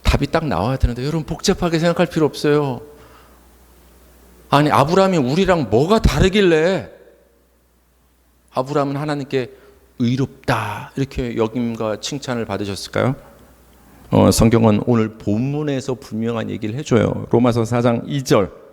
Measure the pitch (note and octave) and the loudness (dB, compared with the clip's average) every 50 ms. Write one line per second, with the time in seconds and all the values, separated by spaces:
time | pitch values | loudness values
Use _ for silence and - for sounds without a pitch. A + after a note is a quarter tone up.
0 | - - - D3 C#3+ C#3 - D#3+ D#3+ C#3+ F#2+ D#2 F#2+ A#2+ C3+ C3 - B2+ A#2+ B2 | 2 2 0 0 -2 -2 -2 -2 -2 0 -2 0 0 -2 0 0 -2 -2 -2 -6
1 | B2+ D3 D#3 E3 D3+ - E3 - - - F#3 - F3+ E3+ E3 D#3+ E3 F3 E3 F3 | -6 -4 -4 -6 -6 -8 -10 -4 -2 -2 -2 0 -2 -2 -2 0 0 0 0 0
2 | F3+ E3+ - E3 D#3 C3 - - - D3+ D3 D3+ D3 C3+ B2 A#2 - - - - | -2 -2 0 0 0 0 0 -2 0 2 2 2 0 -2 -6 -8 -12 -18 -20 -20
3 | - - - - - _ _ _ _ _ _ _ _ _ _ _ _ _ _ _ | -20 -20 -20 -20 -20 _ _ _ _ _ _ _ _ _ _ _ _ _ _ _
4 | _ _ _ _ _ _ - _ - _ - C#3 D3+ D3 G2 A2 C#3 D3+ F3 F#3+ | _ _ _ _ _ _ -20 _ -4 _ 2 2 4 4 4 4 4 4 4 2
5 | F#3+ F#3+ F#3 E3 B2+ B2 C#3+ F#3 G3 F3 F3+ E3 C3+ G2 G2+ A#2 D3 F3 A3 A3+ | 4 4 2 0 0 2 2 2 2 2 2 0 2 2 2 2 4 4 2 2
6 | - - - D3 F3+ F#3+ F3+ G#3+ G3 F3 E3 D#3 D#3+ F3+ G3 D#3 G2+ - - - | 2 0 2 2 2 2 4 4 4 4 4 4 2 2 0 -2 -6 -10 -18 -20
7 | - - _ _ _ _ _ _ _ _ _ _ _ _ _ _ _ _ _ _ | -20 -20 _ _ _ _ _ _ _ _ _ _ _ _ _ _ _ _ _ _
8 | _ _ _ _ _ _ _ _ _ _ _ B2+ C3 C3+ D3 D3 C#3 C#3+ C#3 C#3 | _ _ _ _ _ _ _ _ _ _ _ -6 -4 -2 -2 -2 -2 -2 -4 -4
9 | D3+ D3+ D3 C#3+ C3+ B2+ - C3 B2 - - - - - _ _ _ _ _ - | -4 -4 -6 -6 -6 -4 -4 -4 -4 -4 -12 -20 -20 -20 _ _ _ _ _ -2
10 | A#2+ A#2+ B2+ B2+ C3 - - - - - B2+ A2+ G#2+ G#2+ G#2 A2 C3+ - _ C3+ | -2 0 0 0 -2 -4 -4 -8 -4 -2 -2 -2 -4 -8 -10 -12 -14 -12 _ -6
11 | C3+ C3+ - C#3+ C3 A#2+ A2+ A2+ A2+ A2+ A2+ B2+ A#2+ A#2 A2+ A2 A2+ A2 G#2 G2+ | -6 -6 -4 -6 -6 -4 -2 -2 -2 -2 -2 -4 -4 -4 -4 -4 -4 -4 -4 -6
12 | - - D3+ C3+ - - B2 A#2 A2 G2 G2 F#2+ G#2 G2 G2 - - - - G2+ | -8 -10 -10 -8 -8 -6 -6 -6 -4 -4 -4 -6 -4 -6 -8 -8 -10 -6 -4 -2
13 | G#2+ A#2 E3+ - - - - _ - - - _ _ _ _ _ _ - - - | 0 0 -2 -4 -10 -20 -20 _ -20 -20 -20 _ _ _ _ _ _ -20 -20 -20
14 | - - - G#2 G2+ G2 G2 - A2+ A2+ A2+ A2+ A2+ A2 G#2 G#2 - B2 B2 A2+ | -6 0 4 4 6 6 6 4 4 4 4 4 4 4 2 2 0 0 0 0
15 | A2 G#2+ G#2+ - - - G2+ A2 B2+ C#3 C#3+ D3 D3+ D3 C#3 C3 - - B2+ A2+ | 0 -2 -6 -6 -4 -2 -2 -2 -2 -4 -4 -4 -4 -4 -4 -4 -4 -6 -8 -8
16 | - - A2 A2 A2+ A#2 A#2 A2+ A2 G#2 G2 G2+ A2 G#2 A2+ C3+ D3+ - C3 G#2+ | -10 -10 -8 -6 -4 -4 -4 -4 -6 -6 -8 -8 -8 -8 -8 -8 -2 2 2 4
17 | G#2 G2+ - G2 G#2 - - A#2 B2 B2 A2+ A#2+ A2+ A2 A#2+ A#2+ A#2+ B2 A#2 A#2+ | 4 2 0 -4 -4 0 2 2 4 4 2 0 0 0 0 0 2 2 0 0
18 | - - D3 C#3 C3 - D3+ A2 F#2+ E2 - - - - | -4 -6 -6 -6 0 2 2 2 2 0 -6 -18 -20 -20